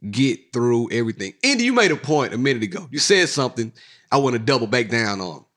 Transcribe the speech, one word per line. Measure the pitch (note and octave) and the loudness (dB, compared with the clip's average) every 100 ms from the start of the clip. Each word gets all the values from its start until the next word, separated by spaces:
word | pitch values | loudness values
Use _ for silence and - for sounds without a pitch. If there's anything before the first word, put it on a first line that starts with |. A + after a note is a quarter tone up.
| G2+ | -8
get | G#2+ C3+ - _ | 0 0 0 _
through | B2 A#2+ A#2+ A#2 | -2 2 2 0
everything. | A#2 A#2 A2+ F#2+ - | -2 -2 -4 -10 -2
Andy, | C4 C#4 | 0 2
you | A#3+ | 2
made | A#3+ G3 | 2 2
a | D3 | 0
point | C3 D3+ B2 | 0 0 0
a | A2+ | 0
minute | C3+ B2 | 0 0
ago. | G#2+ F2 - | -4 -8 -10
You | C#3 | -4
said | - G3 E3 | 2 4 4
something | - B2+ - A2+ - - - _ | 0 -2 -4 -8 -10 -20 -20 _
I | C#3 | 2
wanna | C3+ A#2+ | 2 0
double | A2 C3 A2 | 0 0 2
back | B2 A2 | 0 0
down | A#2 A2 G2 | 0 -2 -4
on. | F#2 D2+ _ | -8 -12 _